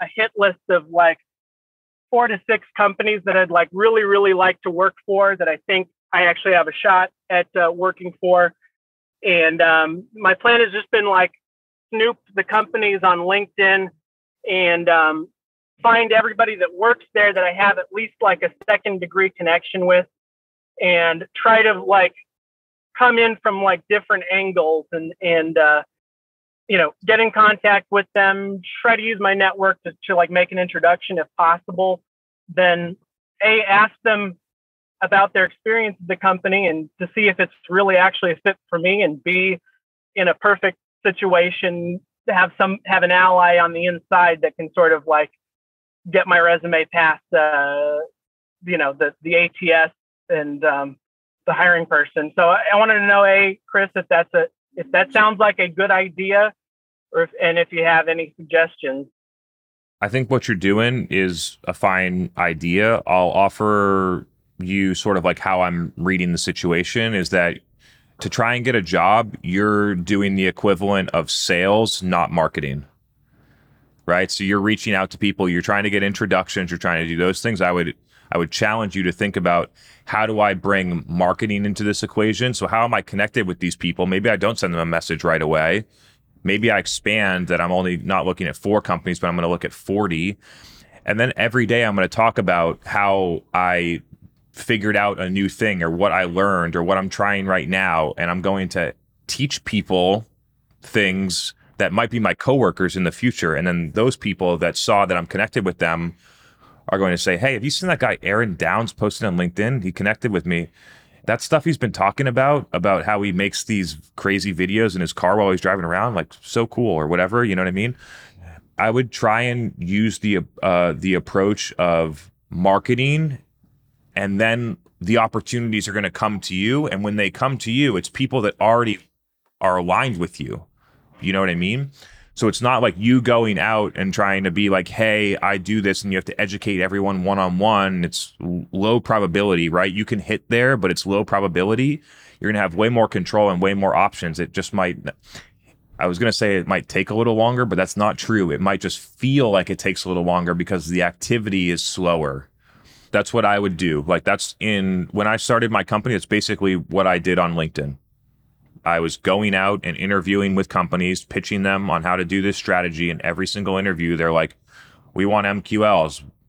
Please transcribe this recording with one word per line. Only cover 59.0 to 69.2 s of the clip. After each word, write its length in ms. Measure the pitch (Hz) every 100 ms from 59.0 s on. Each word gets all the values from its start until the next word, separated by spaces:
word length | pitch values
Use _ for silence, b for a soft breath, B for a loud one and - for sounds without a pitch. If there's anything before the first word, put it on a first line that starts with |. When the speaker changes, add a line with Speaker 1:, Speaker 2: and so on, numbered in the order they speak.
| 143 _ _ _ _ _ _ _ _ _
Speaker 2:
I 100 | 104
think 200 | 127 117
what 180 | 127 -
you're 80 | 95
doing 520 | 98 104 117 123 -
is 480 | 92 92 82 - - -
a 80 |
fine 560 | - 101 92 92 90 87 -
idea. 640 | 87 80 85 92 110 113 -
I'll 240 | 92 90
offer 960 | 92 98 - 107 104 98 95 92 90 - _ _ -
you 340 | 92 98 95 90
sort 220 | 107 95
of, 80 | 90
like, 140 | 85
how 220 | 98 92
I'm 300 | 90 87 82 -
reading 340 | 87 92 87
the 60 | 87
situation 760 | - - 90 85 87 117 113
is 160 | 104 85
that 280 | 92 85 - _ _ b b b -
to 100 | 92
try 260 | - 113 123
and 80 |
get 120 | 117 117
a 60 |
job, 540 | 80 87 90 110